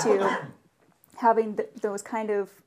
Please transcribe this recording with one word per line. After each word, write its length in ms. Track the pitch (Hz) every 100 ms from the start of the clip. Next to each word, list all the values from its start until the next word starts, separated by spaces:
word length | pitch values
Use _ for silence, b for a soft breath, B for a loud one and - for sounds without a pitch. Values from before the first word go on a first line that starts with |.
to 440 | 233 196 196 - - - _ _
<coughs> 400 | _ _ _ -
having 400 | 233 226 220 202
th-, 100 | - -
those 200 | 214 196
kind 280 | - 226 214
of, 200 | 208 190 -